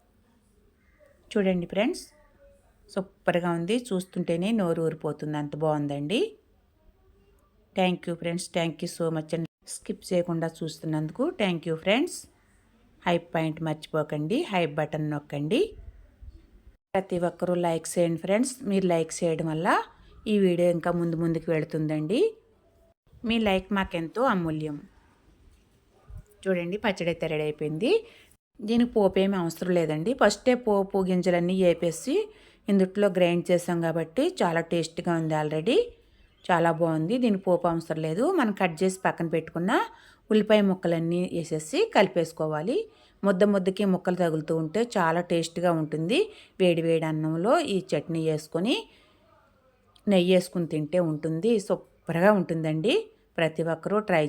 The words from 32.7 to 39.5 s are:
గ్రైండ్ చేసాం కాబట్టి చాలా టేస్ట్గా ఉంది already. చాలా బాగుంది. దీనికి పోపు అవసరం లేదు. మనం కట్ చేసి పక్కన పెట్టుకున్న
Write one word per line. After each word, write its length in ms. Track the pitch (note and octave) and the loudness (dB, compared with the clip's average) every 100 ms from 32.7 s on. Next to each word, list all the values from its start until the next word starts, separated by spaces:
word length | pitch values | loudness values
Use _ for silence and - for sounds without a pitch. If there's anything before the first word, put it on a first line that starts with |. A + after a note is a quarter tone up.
| G3+ F#3 G3+ G3+ F3+ | 2 4 2 2 4
గ్రైండ్ 280 | F3 F3 E3 | 4 2 2
చేసాం 280 | F3 F3 F3 E3 | 0 2 -2 0
కాబట్టి 360 | E3 D#3+ - D#4+ F#4 | -2 -2 0 -2 0
చాలా 200 | F#3 E3 E3 | 0 0 0
టేస్ట్గా 400 | E3+ D#3+ - F3 E3 | -2 -2 -6 -2 -2
ఉంది 140 | D#3+ D#3 | 0 0
already. 380 | D3+ D#3 E3+ E4 A#4+ - _ _ _ _ | 0 -2 2 2 0 -6 _ _ _ _
చాలా 260 | - F3 E3+ D#3+ | 0 2 4 2
బాగుంది. 340 | E3+ D#3+ D#3+ B3+ | 0 0 0 0
దీనికి 200 | B3 F#3+ F#3+ | 2 0 2
పోపు 200 | F3 F3 | 2 2
అవసరం 300 | E3 E3 D#3 D#3+ | -2 -4 -6 -4
లేదు. 180 | E3 C#4+ F#4+ | 0 0 2
మనం 140 | A#3 G3 | 0 2
కట్ 160 | F#3 D#3 | -2 2
చేసి 160 | F#3+ F#3 F3+ | -2 0 -2
పక్కన 220 | - E3 | -2 -2
పెట్టుకున్న 380 | E3 D#3+ | -2 -4